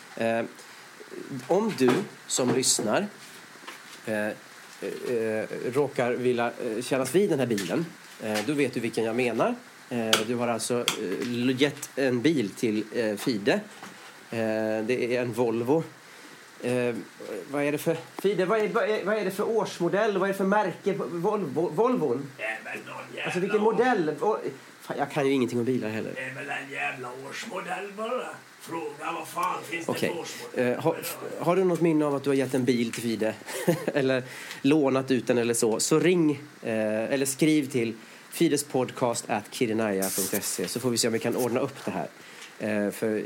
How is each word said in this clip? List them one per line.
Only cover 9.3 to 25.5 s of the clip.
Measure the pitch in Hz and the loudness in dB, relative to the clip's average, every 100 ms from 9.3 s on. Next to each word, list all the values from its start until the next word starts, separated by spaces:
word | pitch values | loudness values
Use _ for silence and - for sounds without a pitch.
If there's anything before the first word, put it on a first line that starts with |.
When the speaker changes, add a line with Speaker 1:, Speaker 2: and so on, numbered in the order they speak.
| 110 196 240 - - - | 2 0 0 -8 -20 -6
Speaker 1:
Eh, | 123 113 110 110 | -2 0 0 0
du | 120 | 0
har | 120 | 0
alltså, | 113 - 120 120 - | 0 0 0 0 -2
eh, | 101 95 120 120 123 127 | -2 -4 -2 0 0 2
gett | 143 139 - - | 2 0 -8 -2
en | 135 123 | 0 2
bil | 117 160 101 | 2 2 0
till, | - 120 107 104 | -2 0 0 -2
eh, | 120 110 101 | -2 -2 -2
Fide. | - 110 104 202 208 - - - - - - | -2 0 2 0 -2 -12 -18 -18 -20 -20 -8
Eh, | 117 110 110 110 110 110 | -4 0 0 0 0 0
det | 123 117 123 | 0 0 0
är | |
en | 123 | 0
Volvo. | 113 120 113 120 160 156 - - - - - - - | 0 0 2 2 2 0 -8 -20 -20 -20 -20 -20 -8
Eh, | 123 123 120 113 - - - 104 - | -2 0 0 -2 -8 -14 -10 -10 -6
vad | 143 | -2
är | 143 | 0
det | 147 | 0
för, | - 151 - - | 0 -2 -6 -2
Fide, | 190 190 185 | 0 2 2
vad | 220 | 2
är, | 208 | 2
vad | 214 196 | 2 2
är, | 214 185 | 0 0
vad | 214 | 0
är | 185 | 0
det | |
för | 190 208 | -2 0
årsmodell? | 226 190 - 170 190 220 196 | 0 0 0 0 2 2 2
Vad | 196 | 0
är | |
det | 190 | 2
för | 190 | 2
märke | 208 202 - 202 | 2 2 -2 -2
på | 185 | -2
Volvo, | - 170 175 214 165 127 170 | -2 -2 0 0 0 -2 0
Volvon? | 156 233 233 151 123 143 - | 2 2 2 0 -2 -4 -8
Speaker 2:
Det | |
är | 107 113 | -6 -6
väl | 120 113 - | -8 -12 -12
någon | - - | -12 -12
jävla | - - | -8 -4
Speaker 1:
Alltså, | 180 | -2
vilken | 190 208 | 2 4
Speaker 2:
års- | 214 202 | 4 4
Speaker 1:
modell? | 247 226 156 147 | 4 4 2 0
Å-, | 208 - - 135 - - | 0 0 -2 -8 -14 -14
fan, | - - | -8 -4
jag | 139 | -2
kan | 156 135 | 2 4
ju | |
ingenting | 139 113 | 4 2